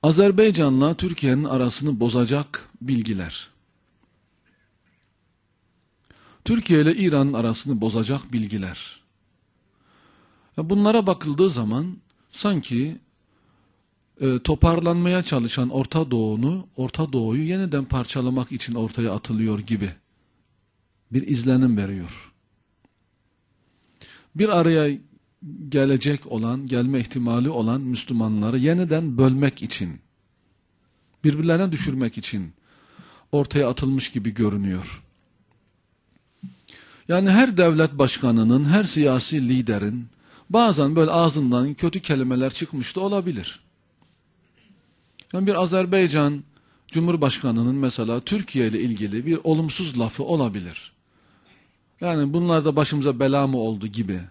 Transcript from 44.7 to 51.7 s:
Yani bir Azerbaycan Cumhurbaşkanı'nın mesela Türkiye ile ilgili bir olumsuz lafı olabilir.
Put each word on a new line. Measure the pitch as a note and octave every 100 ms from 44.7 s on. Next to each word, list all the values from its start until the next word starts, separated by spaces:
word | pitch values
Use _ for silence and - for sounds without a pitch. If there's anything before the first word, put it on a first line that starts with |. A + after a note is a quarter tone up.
| _ _ _ _ _ -
Yani | F3+ G3
bir | F#3
Azerbaycan | F3+ F#3 F#3 F#3+ F3+ D3+ C#3+ D3 C#3+ _ _ _ _
Cumhurbaşkanı'nın | E3 E3+ E3+ C#3+ - C3+ A#2 A#2+
mesela | C3+ C3+ A#2 A2+ A#2
Türkiye | - G#3 F#3+ C3+ A#2
ile | G#2+
ilgili | A#2+ G#2+ G#2 G#2 C3+
bir | E3
olumsuz | D#3+ D#3+ D#3+ - F3+ B2+
lafı | A2+ -
olabilir. | C#3 E3 B2 G2+ F2 E2 - _ _ _ _ _ _ _ _